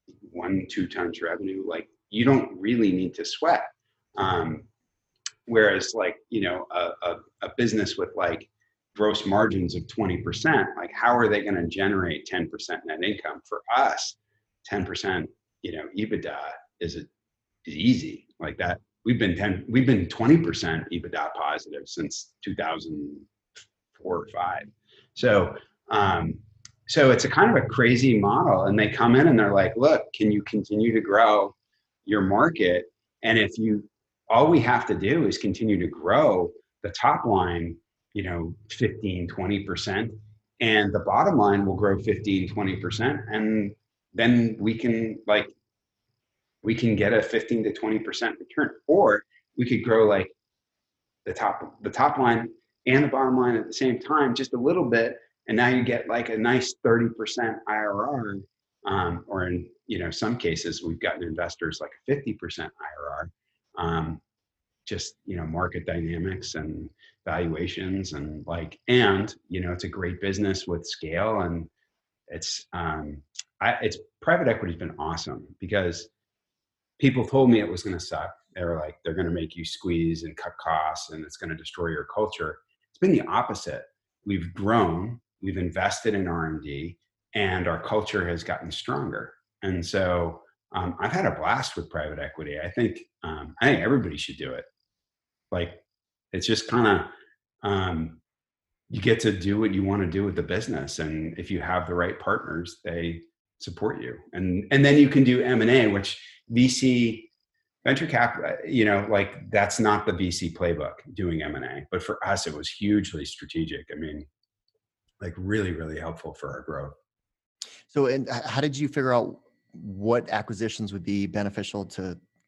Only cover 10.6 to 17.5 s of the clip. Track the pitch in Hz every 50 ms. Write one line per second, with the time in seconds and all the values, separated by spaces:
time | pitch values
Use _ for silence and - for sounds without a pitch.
10.6 | - - - 87 87 - - - 113 120 123 120 117 104 104 104 101 104 98 87
11.6 | 82 82 90 95 95 101 101 95 87 85 76 73 - - 90 90 82 78 82 -
12.6 | - - 85 82 - 82 78 80 87 104 104 - - 85 - - _ - 107 104
13.6 | - - 117 131 139 - - - - - - _ _ _ _ _ _ _ _ _
14.6 | _ - 101 101 87 90 92 - - 98 92 87 80 - _ _ _ _ _ _
15.6 | - 90 80 78 73 - - 202 214 220 - - - 76 73 71 71 71 - -
16.6 | _ _ _ - 87 80 - 78 71 _ _ _ _ _ _ _ _ _